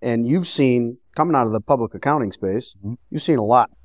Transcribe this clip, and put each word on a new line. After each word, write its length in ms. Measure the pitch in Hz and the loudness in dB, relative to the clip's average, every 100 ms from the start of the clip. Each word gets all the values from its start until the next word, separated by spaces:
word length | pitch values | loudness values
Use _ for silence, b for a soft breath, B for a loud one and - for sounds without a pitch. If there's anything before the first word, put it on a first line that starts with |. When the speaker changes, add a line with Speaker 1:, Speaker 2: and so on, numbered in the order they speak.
Speaker 1:
and 240 | 120 117 120 | -4 -2 0
you've 220 | 165 175 | 0 0
seen, 500 | - 135 123 120 120 _ - | 0 2 2 0 -6 _ -2
coming 180 | 165 143 | 0 2
out 100 | 113 | 0
of 60 | |
the 80 | 110 | -2
public 340 | - 139 113 | 0 0 0
accounting 380 | 95 135 147 107 | -4 -2 0 -2
space, 440 | - 95 104 - 98 | -4 -4 -4 -6 -12
Speaker 2:
Mm-hmm. 160 | 101 120 _ | -12 -12 _
Speaker 1:
you've 120 | 151 | -6
seen 160 | - 143 | 0 0
a 60 | |
lot. 260 | 107 123 113 - | 4 4 2 -2